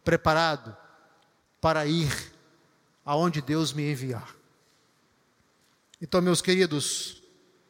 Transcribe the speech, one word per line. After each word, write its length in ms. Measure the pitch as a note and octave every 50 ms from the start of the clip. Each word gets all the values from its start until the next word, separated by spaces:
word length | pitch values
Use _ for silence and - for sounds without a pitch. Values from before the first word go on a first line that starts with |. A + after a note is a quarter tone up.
| -
preparado 720 | - D#3+ D#3 - D#3+ D#3 D#3+ E3 D#3+ D3+ C3+ A#2 A2 G2+ - - - - - _ _ _ _ _ _ _ _ _ _ _ -
para 260 | - D#3+ D#3+ D#3 D3+
ir 460 | D3 D#3+ E3+ D#3+ C#3 A#2+ - - - - - _ _ _ _ _ _ _ _ _ _ _ _ -
aonde 360 | C#3+ D3 D3+ E3+ F3 D#3 D3+
Deus 320 | C#3 C3 D3+ D#3+ D#3+ C#3
me 180 | C3 D3+ D3 D3
enviar. 440 | D3 B2 C3 C3 A#2+ A2 - - - _ _ _ _ _ _ _ _ _ _ _ _ _ _ _ _ _ _ _ _ _ _ _ _ _ _ _ _ _ _ _ _ -
Então, 220 | E3+ - - F#3
meus 180 | F3 F3+ F3 -
queridos, 840 | - F#3 F#3 F#3 F#3 E3 D3+ D3 B2+ - - - - - - - _ _ _ _ _ _ _ _ _